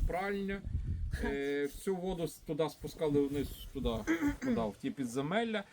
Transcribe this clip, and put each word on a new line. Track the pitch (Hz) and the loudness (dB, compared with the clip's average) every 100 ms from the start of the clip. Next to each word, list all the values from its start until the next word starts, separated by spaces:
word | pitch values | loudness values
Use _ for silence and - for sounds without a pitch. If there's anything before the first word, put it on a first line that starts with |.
| - | 2
пральня. | 170 196 202 196 196 - - - - - - | 2 0 0 0 -2 -2 -2 0 -2 -2 -2
Е, | 143 139 139 143 143 | 0 0 0 0 0
всю | - - 185 | -2 -2 0
воду | 185 175 160 | 0 -2 -2
с-, | - - | -4 -4
туди | 151 156 | 0 0
спускали | - 147 - 156 143 139 | -2 -10 -2 2 4 4
вниз, | 143 135 - - | 2 -2 -4 -10
туди, | 139 120 113 - 330 294 285 | -2 0 0 0 2 2 0
туди, | 262 233 | 0 2
в | 220 - | 0 -2
ті | 135 | -4
підземелля. | - 123 123 143 208 233 214 202 | -4 -4 -2 0 0 0 -2 -6